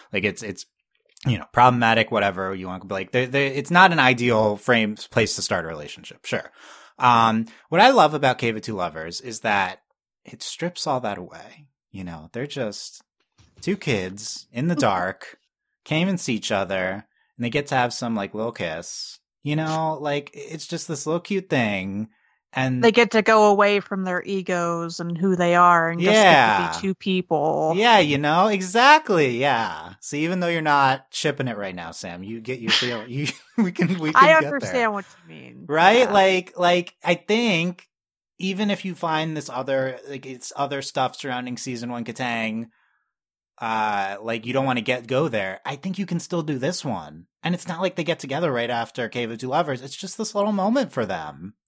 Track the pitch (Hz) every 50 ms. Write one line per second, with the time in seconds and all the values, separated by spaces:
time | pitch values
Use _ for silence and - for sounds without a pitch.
0 | - _ - 98 98 104 - - 113 101 - - - _ _ _ _ _ _ _
1 | _ _ _ - - 131 110 - - _ - 120 123 127 123 120 117 113 113 113
2 | 107 - 113 104 101 101 87 95 95 95 98 92 92 92 92 92 95 95 101 95
3 | 92 - - 123 127 123 135 139 139 139 131 143 120 - 175 180 190 180 170 151
4 | 131 127 127 117 120 120 113 110 110 107 104 101 - 131 120 113 107 107 107 -
5 | - - - 120 110 - - - - - 101 90 82 82 80 76 73 - - 87
6 | - - - _ _ - 123 - - - _ - - - - - - - _ -
7 | 127 120 120 117 113 113 110 113 113 - - _ _ _ 156 180 226 269 269 208
8 | 156 147 156 139 139 127 123 - 123 117 110 107 - 117 107 95 87 82 78 80
9 | 80 85 - - 131 120 110 - - 110 101 98 95 90 92 _ _ _ _ _
10 | _ _ _ _ _ - 120 - - - - - 170 175 175 - - 160 135 127
11 | 123 104 101 90 90 - - - 180 - - 156 143 _ _ _ _ _ - 95
12 | 92 87 82 78 80 87 - 117 139 - - 143 117 104 101 - - - - -
13 | _ _ _ _ _ _ _ _ _ _ _ - - 170 202 - - 147 113 98
14 | 92 92 98 104 113 - - - - _ - 120 156 175 170 - 123 104 95 90
15 | 90 95 - _ - - - _ _ _ _ _ _ _ _ _ _ - 156 160
16 | 180 196 180 - - 143 113 101 - - 107 98 95 90 98 95 92 92 98 104
17 | - _ _ _ _ _ _ 123 120 117 131 143 143 - 143 127 123 120 - -
18 | 123 117 113 104 98 92 - 110 113 120 - - 90 82 78 85 87 - - -
19 | - - - _ _ _ _ _ _ 143 147 160 160 156 160 160 160 156 156 139
20 | 151 143 143 147 143 - - 151 139 - 160 156 - - 170 160 - - 151 131
21 | - 151 165 170 - - 202 185 185 - 160 131 113 104 101 95 92 98 98 104
22 | 110 - _ _ _ _ _ _ _ _ - 131 131 131 127 127 233 226 208 240
23 | 240 - 226 220 208 226 220 214 214 208 202 202 202 202 202 196 185 - 202 190
24 | 185 185 180 180 - - 196 190 175 190 180 175 170 170 170 170 170 165 170 -
25 | 170 170 170 160 190 190 180 175 175 175 175 175 175 175 175 170 165 165 170 175
26 | 175 202 214 220 202 180 156 135 117 110 101 95 87 82 165 - 202 190 180 _
27 | - 196 185 185 180 - 165 147 147 160 147 151 156 156 165 196 226 240 220 196
28 | 160 147 143 139 151 147 156 180 202 220 208 185 185 180 196 233 269 285 302 311
29 | 311 - 185 160 143 127 117 120 139 143 123 113 110 92 80 78 82 87 92 _
30 | - - 143 147 156 170 185 180 175 170 170 165 156 151 143 139 139 131 131 135
31 | _ _ - - - 151 139 139 131 123 110 104 101 95 90 90 85 82 80 -
32 | - 87 87 87 95 107 113 117 110 120 131 127 110 101 - - 127 123 120 110
33 | 110 123 120 139 147 - - - _ _ - 233 202 180 175 - 175 170 185 170
34 | 156 151 156 147 - - 320 311 - - 285 269 - - 262 247 233 220 208 196
35 | 190 - - _ 170 165 156 - 127 127 120 131 170 143 147 160 175 196 226 254
36 | 247 214 202 196 190 190 185 180 175 - - 180 175 175 180 175 175 - _ _
37 | - 185 170 175 _ - 214 233 240 220 180 160 170 180 175 - _ _ _ _
38 | _ _ _ _ _ _ _ _ 185 190 190 196 214 208 202 - - 185 170 -
39 | 175 160 156 156 160 160 156 147 139 - 123 127 123 139 135 131 131 131 127 -
40 | - 139 139 135 135 131 127 120 - - - 139 143 139 143 139 131 - - 139
41 | 131 127 - - - 135 123 127 127 123 123 - - 131 123 113 120 123 120 120
42 | 113 117 110 - 127 120 117 113 110 110 110 113 117 113 _ _ _ _ _ _
43 | _ _ _ _ _ _ _ _ _ _ _ - 117 113 110 110 107 107 101 101
44 | 98 98 101 101 110 113 117 113 113 123 127 135 135 135 123 117 107 127 127 123
45 | 120 113 131 135 165 147 117 104 95 95 95 - _ - 123 131 - 190 180 202
46 | 190 - 175 170 - - 180 170 156 156 143 120 131 175 175 - - 135 104 87
47 | 76 73 78 82 - _ _ _ - 165 180 - - 180 165 170 190 185 - 180
48 | 156 170 156 - - 135 135 156 175 151 123 117 117 117 120 117 113 - _ 127
49 | 117 107 - 123 120 110 117 113 127 127 135 165 165 147 131 123 135 135 - -
50 | 196 185 - - 214 - - 202 202 214 208 196 190 214 247 285 247 - - -
51 | 110 95 95 82 78 - 139 - - 101 _ _ _